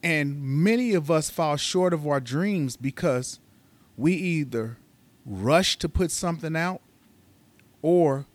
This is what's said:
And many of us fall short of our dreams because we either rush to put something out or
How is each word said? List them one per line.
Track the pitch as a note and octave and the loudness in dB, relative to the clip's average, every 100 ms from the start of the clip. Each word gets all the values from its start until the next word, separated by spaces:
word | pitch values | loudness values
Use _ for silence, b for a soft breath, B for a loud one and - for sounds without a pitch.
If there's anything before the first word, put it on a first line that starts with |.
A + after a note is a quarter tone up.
And | E3+ D#3 C#3+ C#3+ | 0 0 0 -4
many | C#3 C#3 F#3 A#3 B3 | -2 2 4 4 2
of | F#3+ D3 | 0 2
us | D#3+ D3+ | 0 0
fall | - D#3+ D3 | -2 0 0
short | - F#3 F3+ | 0 0 2
of | E3+ D3 | 0 0
our | C#3+ | -2
dreams | B2 C#3 G3 G3 C#3 B2 | 0 -2 0 0 -2 -4
because | B2+ - E3+ B2+ B2+ - _ b b b b - | -6 -2 0 0 -2 -12 _ b b b b -2
we | C#3+ | 0
either | F3+ F3+ E3 C#3 A#2 A2 A#2 _ _ _ _ - | 2 0 -2 -2 -4 -6 -10 _ _ _ _ -12
rush | G2 G#2+ D#3+ F#3+ - | -6 2 2 2 -2
to | - | -4
put | - F3 | -2 -2
something | - F3+ E3 D#3 | -2 -4 -4 -4
out | D#3+ E3+ F#3 _ _ _ _ _ _ _ _ _ _ | -4 -4 -6 _ _ _ _ _ _ _ _ _ _
or | D#3 F3 D#3+ C3+ C#3+ | 2 4 4 2 -6